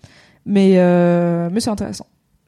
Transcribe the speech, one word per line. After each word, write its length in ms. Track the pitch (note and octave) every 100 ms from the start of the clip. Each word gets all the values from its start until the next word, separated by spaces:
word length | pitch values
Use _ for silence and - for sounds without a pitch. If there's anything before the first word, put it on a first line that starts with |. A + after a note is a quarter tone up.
| _ _ _ _ -
mais, 280 | G3+ F#3+ F#3
euh, 720 | F3+ F3 F3 F3 F3 E3+ E3+
mais 80 | G3
c'est 120 | A#3
intéressant. 340 | G#3 G3+ G3 - _ _ _